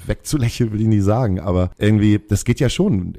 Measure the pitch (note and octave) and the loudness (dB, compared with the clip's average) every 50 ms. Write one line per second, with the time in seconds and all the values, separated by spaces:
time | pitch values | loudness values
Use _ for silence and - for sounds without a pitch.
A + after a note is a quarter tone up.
0 | - - G#2+ - - - - D3+ A#2 A#2 - - B2 A2 G#2+ G#2+ A2 A2 A2 G#2 | -8 -6 -8 -6 -6 -4 -2 -2 0 -2 0 -2 -2 -2 -2 0 0 2 2 2
1 | G2 G2 G#2+ A#2+ C3 G#2 F#2 F#2 - G2+ F2+ F2+ F2+ F2+ - - - G#2 G#2+ G#2 | 2 2 2 0 0 0 -2 -2 -2 -2 0 0 0 -2 -2 -2 0 2 2 4
2 | G#2 G#2+ G#2 G#2 - - G#2 G2 - - A#2 - C#3 A#2+ - - F3+ G#3 D3+ F#2+ | 4 4 2 2 0 -2 -4 -2 0 -2 0 0 0 0 0 0 0 0 0 -2
3 | F2 F2 F2 | -4 -6 -10